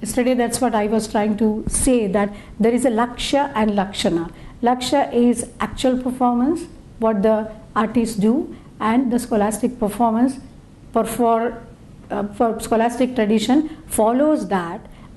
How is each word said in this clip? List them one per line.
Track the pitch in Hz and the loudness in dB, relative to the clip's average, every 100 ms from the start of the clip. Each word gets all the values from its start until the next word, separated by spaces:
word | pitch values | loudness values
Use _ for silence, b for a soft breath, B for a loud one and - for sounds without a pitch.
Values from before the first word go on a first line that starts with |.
yesterday, | 208 262 247 | -6 0 0
that's | 247 233 240 | 2 0 0
what | 247 | 0
I | 220 208 | 0 0
was | 220 208 | 0 0
trying | 220 214 208 | 0 0 2
to | 220 214 - | 0 0 -4
say, | - 269 247 202 | 0 2 2 2
that | 202 202 B B B | 0 0 B B B
there | 220 | 2
is | 247 | 4
a | 254 | 2
Lakshya | 220 240 240 - 277 285 | 2 -2 -4 -2 0 0
and | 214 214 | 0 0
Lakshana. | 202 190 - 202 170 170 B B B | 0 -2 -2 0 0 -4 B B B
Lakshya | 240 254 - 285 - | 0 0 0 0 2
is | 240 240 233 - - | 2 2 2 -4 -6
actual | 208 - 254 247 | -8 0 0 0
performance, | 254 254 247 240 269 330 - - - - | -2 0 0 2 2 0 -4 -16 -16 -2
what | 220 208 | 0 2
the | 220 214 220 - - | 2 2 -2 -12 -6
artists | 208 214 240 220 190 | -2 0 0 0 0
do, | 220 277 359 B B - | 2 2 -2 B B -6
and | 214 247 247 | 0 2 2
the | 240 | -2
scholastic | - 214 208 214 247 - | 0 0 0 0 -4 -2
performance, | 202 208 233 220 262 - - - - - - | -4 0 0 2 0 -2 -14 -20 -20 -20 -4
perfor-, | 233 226 - 233 226 233 233 - - - - - | -2 -2 0 2 2 0 -6 -16 -20 -20 -18 -8
uh, | 208 208 | -6 -4
for | - 233 220 | 0 0 0
scholastic | - 226 233 247 254 | -2 0 0 0 -2
tradition | 247 208 220 214 285 311 - - | 0 2 2 4 2 0 -6 -6
follows | - 214 254 302 294 185 | 2 2 4 2 2 0
that | 190 170 202 - B B | -4 -4 -10 -14 B B